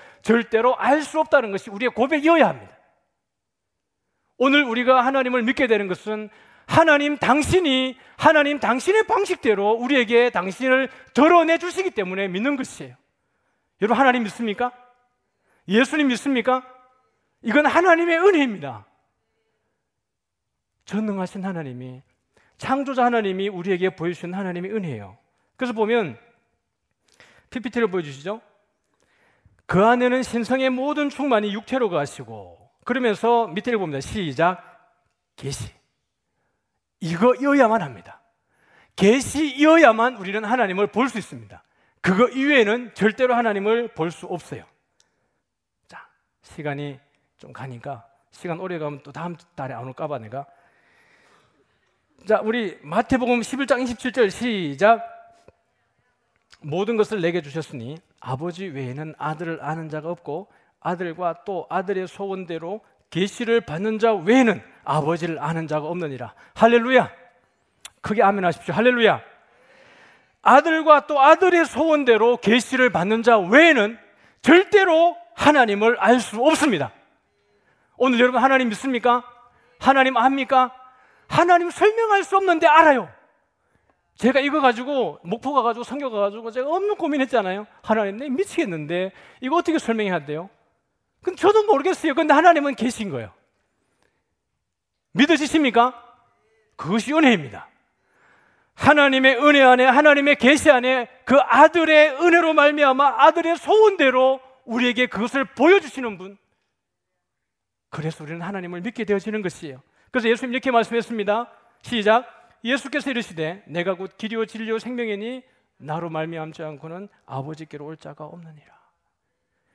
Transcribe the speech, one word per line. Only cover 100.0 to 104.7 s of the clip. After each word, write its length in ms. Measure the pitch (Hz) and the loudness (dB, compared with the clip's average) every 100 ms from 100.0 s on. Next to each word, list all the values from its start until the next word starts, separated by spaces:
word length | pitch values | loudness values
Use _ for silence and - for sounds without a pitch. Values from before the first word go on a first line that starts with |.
| 302 285 277 269 | 6 4 4 2
계시 340 | 240 302 311 | 4 4 4
안에 380 | 254 254 262 233 _ - | 4 2 -2 -4 _ 0
그 120 | 277 | 2
아들의 840 | 247 240 311 339 311 302 302 269 | 4 6 6 6 4 6 4 4
은혜로 320 | 349 339 330 | 4 4 4
말미암아 720 | 311 285 302 285 262 285 226 302 | 4 4 4 2 4 2 4 4
아들의 320 | 330 330 339 | 4 0 -2
소원대로 800 | - 427 427 381 269 254 262 262 - _ | 2 4 4 4 2 2 2 0 -8 _
우리에게 440 | - | -8